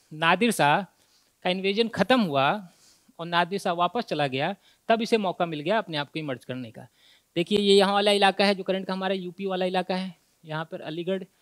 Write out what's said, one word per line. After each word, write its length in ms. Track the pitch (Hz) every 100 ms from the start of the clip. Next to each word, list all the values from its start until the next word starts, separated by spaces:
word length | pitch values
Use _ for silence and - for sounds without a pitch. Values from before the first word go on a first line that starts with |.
| _
नादिर 380 | 156 165 180 233
शाह 320 | 185 143 170 185 _ _ _ _ _
का 60 | 185
इन्वेजन 380 | 185 196 202 226
ख़त्म 320 | - 196 254
हुआ 480 | 180 139 143 214 180 _ _ _ _ -
और 80 | 170
नादिर 320 | 175 175 196
शाह 140 | 190
वापस 320 | 170 175 240
चला 220 | - 156 139
गया, 300 | 131 165 202 _ _ -
तब 140 | 226
इसे 140 | 226 226
मौका 300 | 185 165 170
मिल 140 | 151
गया 180 | 156 220
अपने 180 | 185 151
आप 160 | 143
को 60 | 160
इमर्ज 260 | 151 123
करने 260 | - 127 113
का। 180 | 131 123 _ _ _ _ 170
देखिए, 220 | 175 208
ये 160 | 202
यहाँ 180 | 196 196
वाला 200 | 202 208
इलाका 320 | 202 196 190
है 100 | 202
जो 80 | 190
करंट 240 | 190 190 190
का 60 |
हमारा 220 | 190 190
यूपी 320 | 196 180 170 196
वाला 180 | 185
इलाका 320 | 185 185 180 185
है, 180 | 190 - _ _
यहाँ 200 | 156 156
पर 160 | 165 170
अलीगढ़ 440 | 151 165 175 190 185 _